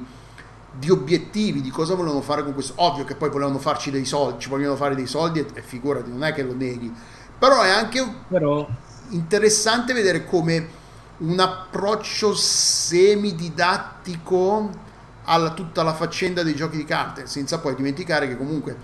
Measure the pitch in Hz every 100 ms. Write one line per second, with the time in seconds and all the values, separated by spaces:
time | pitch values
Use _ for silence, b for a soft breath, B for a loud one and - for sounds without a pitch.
0 | 123 B B B B - - 131 143 185
1 | 135 175 - 208 214 143 131 131 160 185
2 | 170 143 123 147 143 135 127 - 175 135
3 | 135 139 151 135 143 135 143 143 - 135
4 | 131 147 131 123 131 135 143 135 143 135
5 | 123 147 165 165 139 - 107 127 135 135
6 | 120 123 156 151 131 127 131 120 117 -
7 | B B B - 254 269 196 196 220 262
8 | 254 - - 185 147 147 147 - - -
9 | - 180 160 208 214 214 226 233 247 247
10 | 190 165 160 180 165 165 160 B B B
11 | B - 160 180 185 185 - - 196 214
12 | 214 - 214 175 - - - - - 175
13 | 190 208 208 165 170 160 175 196 - -
14 | - 170 - 185 185 214 214 185 - B
15 | B - - 156 160 160 170 - 160 160
16 | 165 - 185 180 170 143 160 156 147 160
17 | 131 - 127 147 139 165 151 127 139 139
18 | 175 156 139 123 135 156 135 113